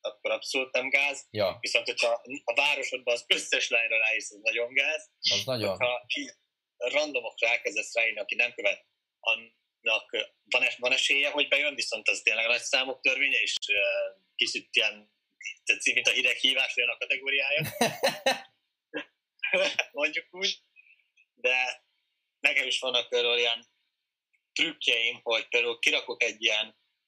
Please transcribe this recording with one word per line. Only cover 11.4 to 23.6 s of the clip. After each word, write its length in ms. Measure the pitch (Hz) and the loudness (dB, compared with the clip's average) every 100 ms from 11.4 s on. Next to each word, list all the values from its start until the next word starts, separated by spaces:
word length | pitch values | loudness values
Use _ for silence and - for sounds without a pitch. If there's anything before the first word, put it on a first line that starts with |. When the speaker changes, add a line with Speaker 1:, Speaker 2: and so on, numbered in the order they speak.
| 139 | 2
Speaker 1:
bejön, 280 | 139 147 127 | 2 2 -2
viszont 320 | - 110 107 | -4 -4 -2
az 120 | 101 | 0
tényleg 240 | 113 110 117 | 2 2 2
a 40 | |
nagy 120 | 120 | 0
számok 400 | - 135 131 127 | 0 0 0 -2
törvénye, 380 | 135 131 139 117 | 0 2 2 2
és, 160 | 113 - - | 0 -2 -2
ö, 120 | 104 98 98 98 - _ - | 0 2 0 -4 -8 _ -2
kicsit 400 | 120 120 - 117 | -2 -2 -2 0
ilyen, 360 | 107 104 - _ _ - - - | 0 -4 -18 _ _ -16 -14 -6
tetszik, 300 | - - 127 | -2 0 0
mint 140 | 120 120 | 2 2
a 40 | |
hideg 240 | 120 127 117 | 2 0 2
hívás, 420 | 131 131 127 127 | 0 0 0 0
olyan 120 | 120 | -2
a 80 | 113 | -2
kategóriája. 640 | - 135 139 139 135 147 160 - | -4 -4 -2 -2 0 -2 -2 0
Speaker 2:
<laughs> 800 | 226 - 180 - - - - _ _ _ _ 151 - _ _ _ - | 0 0 -2 0 -2 -2 -6 _ _ _ _ -12 -12 _ _ _ -2
Speaker 1:
<laughs> 400 | 185 190 - - | 0 0 -2 -4
Mondjuk 360 | 143 151 160 - | -2 -4 -4 -10
úgy. 320 | 180 196 - _ _ - _ _ _ _ | -4 -4 -4 _ _ -20 _ _ _ _
De 520 | _ 123 127 127 - _ _ _ _ _ _ | _ 0 2 0 -4 _ _ _ _ _ _
nekem 280 | 143 139 131 | 0 2 2
is 120 | - | 0
vannak 300 | 131 123 - | 0 0 2
például 280 | 120 120 120 | 2 4 4
ilyen 280 | 117 117 | 2 -2